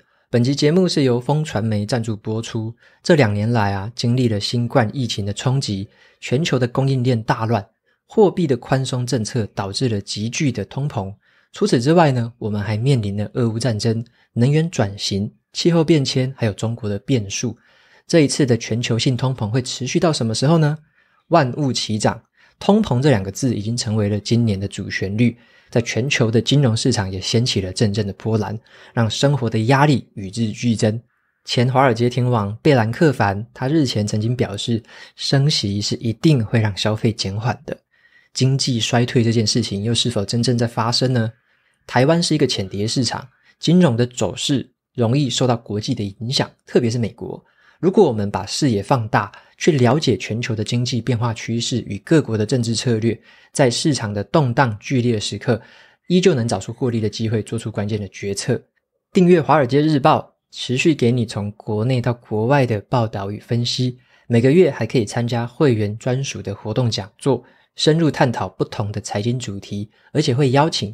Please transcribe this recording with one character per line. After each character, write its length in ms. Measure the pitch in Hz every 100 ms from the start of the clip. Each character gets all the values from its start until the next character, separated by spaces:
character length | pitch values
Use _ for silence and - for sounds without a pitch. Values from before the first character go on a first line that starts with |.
| _ _ _
本 140 | 120
集 100 | 120
节 160 | 139 147
目 160 | 175 185
是 160 | 175
由 180 | 131 120
风 220 | 123 151
传 200 | 156 110
媒 220 | 110 104
赞 160 | 104 131
助 160 | 113 107
播 240 | 110 110
出。 320 | 113 117 110 117 _ _
这 140 | - 165
两 180 | 113
年 160 | 104 107
来 220 | 120 101
啊， 180 | 98 98 -
经 200 | 120 120
历 120 | 120
了 100 | 104
新 300 | - 120 117
冠 200 | 139 110
疫 160 | 143 120
情 180 | - 101
的 60 |
冲 280 | 98 135 135
击， 280 | 135 98 98 _ _ _
全 240 | - 143
球 120 | 175 131
的 120 | 123
供 200 | 131 135
应 140 | 135
链 180 | 123 120
大 260 | 110 123 110
乱， 200 | 113 - _ _ _ _
货 240 | - 196
币 160 | 190 165
的 100 | 120
宽 300 | - 131 131
松 180 | 127
政 200 | 123 131
策 200 | 107 127 104
导 200 | - 98
致 160 | 101 131
了 120 | 107
急 300 | - - 110
剧 220 | 135 151
的 120 | 113
通 240 | 95 - 143
膨。 240 | - 98 101 _ _ _
除 160 | - 208
此 140 | 139
之 120 | 123
外 200 | 170 156
呢， 200 | 127 117 -
我 100 | 110
们 140 | 104
还 140 | 101 107
面 260 | 127 131
临 140 | 104 101
了 120 | 101
俄 140 | - 117
乌 100 | 110
战 180 | 127 107
争、 280 | 117 113 117 _ _
能 140 | - 123
源 220 | 151 165
转 260 | - 104 101
型、 320 | - 98 107 - _
气 200 | - 175
候 100 | 170
变 220 | 156 160
迁， 280 | 131 127 131 -
还 100 | 113
有 60 |
中 240 | 95 113 117
国 120 | 104
的 80 | 101
变 280 | - 131 98
数。 300 | - 123 117 _ _ _ _ -
这 140 | 170
一 80 | 139
次 180 | - 135
的 100 | 113
全 240 | - 110
球 160 | 123 113
性 200 | - 123
通 180 | 131
膨 160 | 135 107
会 100 | 127
持 240 | 123 -
续 140 | 127 170
到 140 | 170
什 120 | 147
么 80 | 113
时 140 | 110 131
候 100 | 170
呢？ 200 | 151 156 _ _ _ _ -
万 240 | 165 135
物 200 | 120 143
齐 240 | 113 - 107
涨， 240 | 110 - _ _ _ -
通 240 | - 208
膨 180 | 214 -
这 80 | 147
两 140 | 113
个 80 | 95
字 240 | 95 131
已 60 | 104
经 160 | 104 117
成 180 | -
为 140 | 110 101
了 100 | 104
今 260 | - 117
年 140 | 117 95
的 80 | 101
主 240 | - 92
旋 260 | - 95 104
律， 220 | 120 117 _ _ _
在 100 | 123
全 300 | 113 - 131
球 180 | - 113
的 140 | 113
金 180 | 107 139
融 160 | 135 113
市 140 | 135
场 180 | 117 95
也 120 | 95
掀 260 | - 117 127
起 140 | 107
了 120 | 92
阵 220 | 95 110
阵 100 | 101
的 80 | 101
波 220 | 95 113 110
澜， 220 | 98 110 - - -
让 160 | - 113
生 300 | - 139 143
活 100 | 113
的 80 | 117 110
压 200 | 135 151
力 220 | 127 -
与 120 | - 98
日 200 | 110 113
俱 240 | - 120
增。 260 | 107 110 110 - _ _ _
前 260 | - - 123
华 100 | 131
尔 140 | 139
街 160 | 113 120
天 180 | 127 123
王 240 | 120 101 110
贝 140 | 160
兰 160 | 135 110
克 220 | 117 165
凡， 340 | 127 104 98 110
他 140 | - 127
日 180 | 160 127
前 180 | 110
曾 160 | 104 110
经 140 | 110
表 220 | 123 113 101
示， 260 | - 113 - - -
升 340 | - - 139 143
息 320 | 151 104 101
是 140 | 101 -
一 160 | 113
定 300 | 107 165 143
会 140 | 107 117
让 180 | 107 95
消 200 | 107 107
费 160 | 117
减 260 | 104 98 98
缓 180 | 120 107
的。 140 | - - _ _ _ _ _
经 240 | - 131 135
济 220 | - 120
衰 260 | 110 120 123
退 160 | 127
这 80 | 117
件 160 | 117 107
事 160 | 120
情 220 | 113 98
又 100 | 107
是 160 | 117 123
否 140 | 113
真 180 | 101 120
正 160 | 120 120
在 80 | 117
发 240 | - 113
生 220 | - 131
呢？ 200 | 127 110 - _ _ _ _ -
台 200 | 127 135
湾 140 | 165
是 140 | 170
一 40 | 151
个 60 |
浅 240 | 143 - 95
碟 200 | 98 107
市 160 | 143
场， 240 | 117 101 - _ _ _
金 200 | - 175
融 160 | 175 113
的 80 |
走 300 | 120 - 101
势 340 | - - 135 - _ _ -
容 200 | 113 120
易 140 | 139
受 160 | - 127
到 100 | 117
国 240 | - 104
际 140 | 107
的 80 | 120
影 300 | 101 - 113
响， 180 | 143 - _ -
特 140 | 196
别 100 | 120
是 80 | 120
美 120 | 107
国。 300 | - 90 - - _ _ _
如 120 | 175
果 160 | 190 175
我 60 |
们 180 | 110 101
把 140 | 95
视 260 | 98 - 147
野 120 | 104
放 260 | 98 135 110
大， 240 | 117 101 - - -
去 160 | -
了 260 | 151 120 143
解 160 | 156
全 260 | 104 - 107
球 140 | 123
的 80 | 107
经 220 | 104 120
济 160 | 123 120
变 160 | 113 117
化 160 | 120
趋 260 | 113 - 117
势 240 | 117 117 -
与 100 | 98
各 160 | - 165
国 160 | 120 110
的 80 |
政 180 | 104 131
治 120 | 117
策 240 | 110 131 110
略， 200 | 113 104 _ - _
在 180 | - 131
市 240 | 117 165
场 180 | 131 107
的 100 | 104
动 280 | 101 165 131
荡 240 | 117 131 104
剧 220 | - 135
烈 140 | 120
的 60 | 110
时 180 | - 101
刻， 200 | - 110 - - - _ -
依 140 | 180
旧 140 | 190
能 120 | 147 117
找 120 | 98
出 160 | -
获 160 | 113 127
利 100 | 117
的 80 | 107
机 180 | - 110
会， 160 | 110
做 160 | 101 117
出 140 | 113
关 160 | 107 101
键 100 | 107
的 80 | 98
决 260 | - 101
策。 280 | 98 - 120 - _ _ _ _
订 120 | - 175
阅 140 | 175
《华 140 | 139
尔 120 | 151 123
街 140 | 135
日 180 | 151 151
报》， 380 | 160 139 - _ _
持 260 | - - 123
续 180 | 170
给 160 | 147 120
你 140 | 123
从 260 | 113 - 101
国 300 | 101 - 107
内 200 | 117 127
到 100 | 123
国 320 | 117 - 107
外 220 | 113 143 123
的 120 | 107
报 260 | - 131 110
道 220 | 104 98
与 100 | 104
分 240 | - 117
析， 340 | 120 - 127 123 _ _ -
每 160 | 117
个 100 | 131
月 180 | 165 170
还 140 | 131
可 140 | 113 135
以 80 | 107
参 200 | - 120
加 200 | 120 117
会 280 | - 151
员 220 | 110 104 107
专 260 | - 127
属 200 | 135 -
的 120 | 98
活 200 | 98 107
动 160 | 110 120
讲 200 | - 101 _
座， 260 | 139 127 - _ _ -
深 200 | 165 160
入 140 | 160
探 200 | 120 139
讨 160 | 113 95
不 160 | -
同 300 | - - 104
的 80 | 107
财 220 | - 107
经 160 | 110 127
主 200 | 123 98
题， 320 | - 101 104 _ _
而 80 | -
且 140 | 156
会 160 | 123 143
邀 180 | 123 156
请 240 | - 104